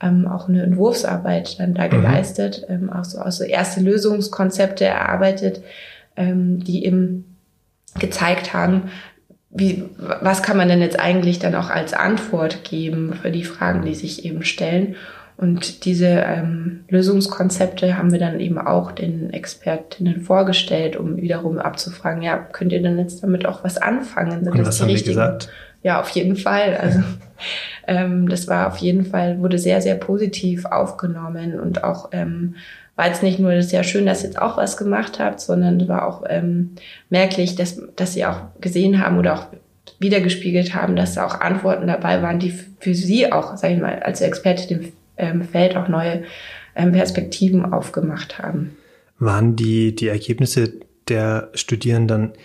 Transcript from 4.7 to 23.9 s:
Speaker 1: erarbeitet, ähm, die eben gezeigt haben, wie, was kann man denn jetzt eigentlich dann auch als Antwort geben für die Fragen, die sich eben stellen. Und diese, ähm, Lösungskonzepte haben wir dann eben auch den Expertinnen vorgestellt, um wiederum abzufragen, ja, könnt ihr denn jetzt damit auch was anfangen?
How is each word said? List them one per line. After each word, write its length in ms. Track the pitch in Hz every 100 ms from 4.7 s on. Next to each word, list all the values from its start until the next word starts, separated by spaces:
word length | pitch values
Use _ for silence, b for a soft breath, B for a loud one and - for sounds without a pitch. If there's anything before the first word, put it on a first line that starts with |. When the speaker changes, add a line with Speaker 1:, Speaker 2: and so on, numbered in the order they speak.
| 196
Speaker 1:
erarbeitet, 760 | 190 - - 180 190 196 196 - B B B B B -
ähm, 440 | 180 185 180 180
die 240 | 180 180 185
eben 520 | 185 185 185 - - _ _ _ _ _ -
gezeigt 560 | 185 - 170 180 -
haben, 360 | 175 175 190 185 B B B _ _ _
wie, 360 | 190 190 175 180 - 175 -
was 220 | 190 190
kann 140 | - 202
man 100 | 180
denn 140 | 175
jetzt 180 | 170 -
eigentlich 400 | 170 185 175 175
dann 160 | 180 160
auch 140 | 175
als 240 | 165 160
Antwort 720 | - 190 220 - 165 160 - -
geben 480 | 160 160 160 160
für 180 | - 175
die 140 | 170 170
Fragen, 380 | - 180 180 160
die 100 | 151
sich 300 | - - 170
eben 180 | 160
stellen. 520 | 175 - 165 175 202 190 B B B B
Und 480 | 180 175 - - 185
diese, 200 | 175 180
ähm, 760 | 175 - 165 165 165 170 - -
Lösungskonzepte 1120 | 180 185 196 196 - 185 - 185 - 185 180
haben 140 | 175
wir 80 | 175
dann 200 | 170 160
eben 200 | 170 165
auch 320 | - 175 180
den 400 | - 170 165 175
Expertinnen 880 | 180 - - - 160 - - 180 170
vorgestellt, 760 | - 190 190 165 - 160 160 -
um 220 | 165 156
wiederum 400 | 175 170 170 160
abzufragen, 640 | - - - - 170 165
ja, 160 | 170 165
könnt 340 | - - 180
ihr 100 | 175
denn 160 | 175 175
jetzt 240 | 180 -
damit 240 | 196 180 185
auch 160 | 185
was 160 | 185 -
anfangen? 640 | -